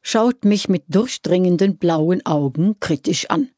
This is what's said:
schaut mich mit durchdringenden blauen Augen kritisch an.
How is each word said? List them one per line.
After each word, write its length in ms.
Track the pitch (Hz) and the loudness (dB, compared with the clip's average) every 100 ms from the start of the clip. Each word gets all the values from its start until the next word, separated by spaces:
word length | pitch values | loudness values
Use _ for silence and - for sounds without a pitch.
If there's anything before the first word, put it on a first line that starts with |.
schaut 420 | - 226 233 247 | -2 0 0 2
mich 240 | 202 208 - | 0 0 0
mit 160 | 180 - | -4 0
durchdringenden 880 | 185 254 - - 180 185 175 196 - | -2 -2 -6 -2 2 2 2 0 0
blauen 460 | 175 160 160 180 - | 0 0 0 0 -2
Augen 520 | 151 139 139 190 214 | -2 -2 0 -2 -2
kritisch 500 | - 151 - 147 - | -4 -4 -2 -4 -2
an. 200 | 320 262 | -2 -2